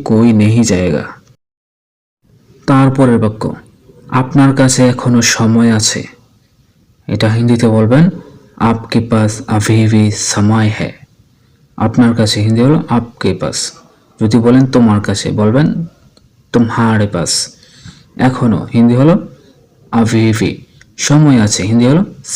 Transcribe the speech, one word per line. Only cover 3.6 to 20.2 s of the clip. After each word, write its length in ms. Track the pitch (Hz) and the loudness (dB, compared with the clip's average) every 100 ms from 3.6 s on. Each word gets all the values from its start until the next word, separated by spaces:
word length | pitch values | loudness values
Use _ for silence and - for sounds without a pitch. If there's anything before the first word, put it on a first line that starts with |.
| - _ _ _ - | -18 _ _ _ -6
"আপনার 400 | 127 131 143 135 135 | -4 0 2 2 2
কাছে 260 | 131 131 123 | 0 2 0
এখনো 260 | 123 123 120 113 - | 0 0 0 0 0
সময় 340 | 113 117 117 | 0 2 2
আছে।" 300 | 110 104 - - - _ _ _ _ _ _ _ _ - | 0 -2 -6 -10 -18 _ _ _ _ _ _ _ _ -8
এটা 200 | 104 113 | -2 0
হিন্দিতে 340 | 113 120 117 117 | 0 0 2 2
বলবেন, 360 | 110 110 135 170 - - - _ - 113 | 2 2 4 2 0 -12 -20 _ -4 -2
"आपके 300 | 110 - 117 113 | -2 -4 -4 -2
पास 200 | 113 110 - - | -2 -2 -4 -6
अभी 320 | 107 107 110 110 | -4 0 0 2
भी 160 | 107 107 104 - | 2 0 -2 -6
समय 420 | - 104 113 107 107 | -2 0 0 0 -2
है।" 120 | - - - _ _ _ _ _ _ - | -8 -10 -20 _ _ _ _ _ _ -6
আপনার 340 | 113 - 117 | -2 2 2
কাছে 240 | 113 107 110 | 2 -2 0
হিন্দি 200 | 107 113 | 0 2
হলো 180 | 131 160 - | 2 0 0
आपके 420 | 120 - - 98 87 | -4 -4 -6 -6 -4
पास। 160 | 69 - - - _ _ _ - | -6 -8 -12 -14 _ _ _ -6
যদি 180 | 107 117 | 0 2
বলেন 260 | 120 131 131 | 4 2 2
তোমার 340 | 127 117 104 | 2 2 2
কাছে, 260 | 104 98 - | -2 -6 -4
বলবেন 360 | 104 107 127 160 165 165 _ _ _ _ _ _ | -2 0 0 0 -2 -8 _ _ _ _ _ _
तुम्हारे 540 | 117 110 123 113 110 101 | -2 0 0 0 0 -2
पास। 180 | 87 80 - - - _ - - - _ - 131 | -4 -6 -6 -8 -14 _ -20 -20 -20 _ -4 -2
এখনো 320 | - 120 165 - | 0 -2 -2 -2
হিন্দি 220 | 117 120 123 | 0 2 4
হলো 200 | 147 202 - - - _ _ _ _ | 2 2 -4 -18 -20 _ _ _ _
अभी 320 | 117 113 113 | -2 0 0